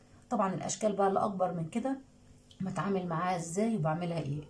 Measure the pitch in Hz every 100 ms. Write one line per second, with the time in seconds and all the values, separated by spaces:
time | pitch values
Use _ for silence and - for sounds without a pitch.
0 | - - - 220 190 165 - - 214 196
1 | 196 190 214 185 175 170 160 233 269 269
2 | - - - - - - 190 - 202 190
3 | 175 160 180 175 165 180 226 214 156 165
4 | 170 156 139 147